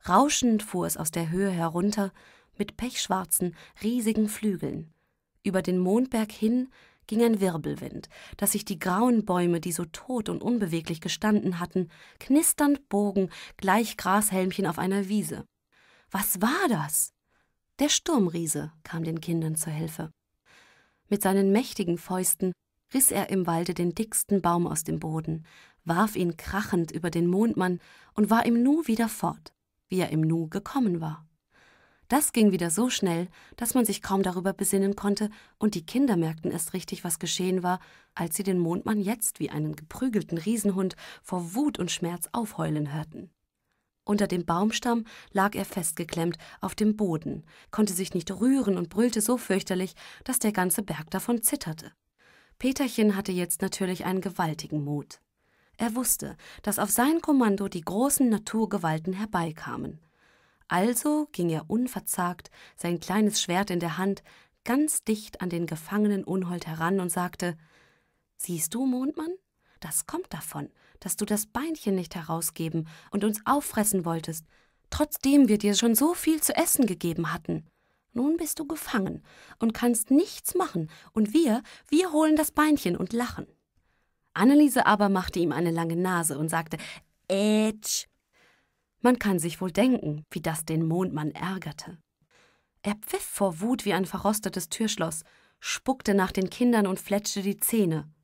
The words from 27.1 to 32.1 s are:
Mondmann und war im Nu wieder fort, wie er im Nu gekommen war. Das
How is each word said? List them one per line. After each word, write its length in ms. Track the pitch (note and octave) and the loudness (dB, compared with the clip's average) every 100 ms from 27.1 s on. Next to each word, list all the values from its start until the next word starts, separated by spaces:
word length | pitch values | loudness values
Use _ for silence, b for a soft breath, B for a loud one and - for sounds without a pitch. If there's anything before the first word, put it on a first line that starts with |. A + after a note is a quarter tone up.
| E3+ F3 | 0 2
Mondmann 520 | F#3 A3+ G#3 F#3 F3+ B B B | 4 2 2 0 -2 B B B
und 160 | - G#3 | 0 4
war 160 | A3+ A#3+ | 4 4
im 160 | A#3 | 4
Nu 260 | B3 D#4 D#4+ | 4 4 2
wieder 200 | A3 A3+ | 0 0
fort, 460 | - - - - _ _ _ _ | 0 -4 -4 -16 _ _ _ _
wie 120 | F#3 | -2
er 100 | F3 | 0
im 100 | D#3+ | 0
Nu 300 | D#3 E3 D#3+ | 2 0 -2
gekommen 500 | G3 G#3 C#4 A3+ E3+ | -6 -4 0 0 0
war. 260 | D#3+ D#3 - _ _ b b b b b | -4 -8 -16 _ _ b b b b b
Das 240 | b | b